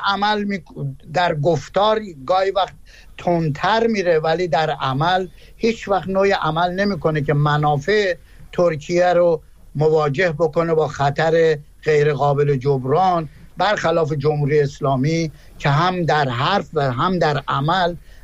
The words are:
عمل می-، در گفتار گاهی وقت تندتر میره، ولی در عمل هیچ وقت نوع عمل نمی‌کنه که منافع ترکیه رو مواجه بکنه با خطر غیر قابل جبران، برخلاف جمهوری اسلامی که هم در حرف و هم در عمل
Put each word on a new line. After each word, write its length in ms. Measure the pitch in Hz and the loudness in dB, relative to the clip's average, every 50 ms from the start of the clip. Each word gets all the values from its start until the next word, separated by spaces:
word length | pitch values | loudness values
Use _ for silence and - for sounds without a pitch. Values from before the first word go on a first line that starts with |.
| - | 0
عمل 400 | 196 202 196 202 214 214 208 208 | -2 -2 0 0 0 0 -2 -2
می-، 180 | 202 196 175 - - - 160 143 135 131 - - 165 | -4 -6 -8 -10 -14 -12 -10 -10 -10 -10 -12 -16 -6
در 220 | 151 180 180 170 160 | -2 0 0 0 0
گفتار 640 | 147 139 170 160 - - - - 185 208 214 220 220 214 190 160 135 127 | 0 0 0 0 0 -4 -4 0 0 2 2 2 0 -4 -8 -14 -12 -4
گاهی 240 | 143 185 190 196 196 | 0 0 2 2 0
وقت 240 | 185 202 180 - - - - - - - - - - - | 0 -2 -2 -2 -6 -14 -20 -20 -20 -20 -20 -20 -20 -6
تندتر 680 | - 180 175 165 165 151 139 - - 190 214 226 233 | -2 0 0 0 0 -2 -2 -2 0 0 2 2 0
میره، 320 | 233 220 196 175 175 165 156 | 0 0 0 0 2 0 2
ولی 300 | 160 160 165 175 185 170 | 2 0 0 0 -2 -2
در 220 | 175 160 156 147 | 0 0 0 -2
عمل 560 | 147 - 143 135 135 135 156 175 185 185 185 - - - - - - | -4 -4 -4 -4 -2 -2 0 0 0 0 -2 -6 -10 -20 -20 -20 -8
هیچ 320 | - - 233 226 - - 202 | -4 -2 -2 -2 -4 -4 -2
وقت 200 | 196 180 - 185 | -2 -2 -2 -2
نوع 240 | 190 190 196 202 | 0 0 2 2
عمل 380 | 196 - - 156 156 165 175 180 | 0 0 -2 -2 0 0 -2 0
نمی‌کنه 500 | 180 190 202 202 196 151 - 160 156 156 | 0 -2 -2 -2 -2 -2 -2 -2 -2 0
که 140 | 127 156 147 | 0 0 0
منافع 800 | 147 147 147 147 147 151 151 147 143 - 196 208 214 202 180 170 - - - - - - - | 2 2 2 2 2 2 0 0 0 0 0 0 2 0 0 -4 -6 -10 -20 -20 -20 -20 -8
ترکیه 600 | - - 175 170 160 143 147 - 175 175 180 180 | -2 0 2 2 0 -2 -6 -2 0 2 2 4
رو 300 | 180 175 175 170 165 156 - - - - - - - | 4 4 4 4 2 0 -4 -14 -20 -20 -20 -10 -4
مواجه 580 | 143 151 156 156 156 151 147 131 165 190 170 | 0 2 2 4 2 2 0 0 0 0 -2
بکنه 420 | 156 156 170 156 156 170 165 165 165 | 0 0 -2 0 0 0 0 2 0
با 140 | 156 151 139 | 0 0 -2
خطر 680 | - - 139 143 143 - 156 160 160 165 165 160 151 147 - - - - - | -2 -2 -2 -2 0 0 0 2 4 4 4 2 2 -2 -6 -14 -20 -6 -2
غیر 280 | 156 151 147 147 151 | 2 2 4 4 2
قابل 440 | 143 135 143 143 139 143 147 143 143 | 2 2 0 2 2 2 2 2 0
جبران، 720 | 127 120 143 139 127 123 131 147 175 185 185 175 170 160 143 - - - - - | 0 0 0 0 0 0 0 2 2 4 2 2 0 -2 -6 -12 -20 -20 -16 -4
برخلاف 560 | - 180 202 214 - - 165 170 170 160 135 | -2 0 0 0 0 0 0 2 2 0 0
جمهوری 480 | 156 143 127 151 151 147 147 135 151 151 | -2 0 0 0 0 0 0 2 2 2
اسلامی 720 | 143 139 - - 147 135 135 127 135 156 165 165 165 151 - - - - - - | 2 0 -2 -4 -2 -2 0 0 0 0 0 0 -2 -4 -6 -14 -20 -20 -14 -4
که 100 | - 147 | -2 0
هم 360 | 139 151 175 185 180 180 165 | 2 2 2 0 0 0 0
در 240 | 147 151 151 143 127 | 0 2 0 0 0
حرف 400 | 120 117 143 170 196 180 - - - | -2 -2 -2 0 0 -2 -2 -4 -4
و 180 | 151 143 131 | -2 -2 -2
هم 260 | 117 123 165 185 185 170 | -2 0 0 0 0 0
در 240 | 170 151 147 139 - - | 0 0 0 -2 -4 -4
عمل 460 | 139 139 139 156 180 190 175 170 170 - - - - - | -4 -2 -2 0 0 0 0 -2 -4 -6 -14 -20 -20 -20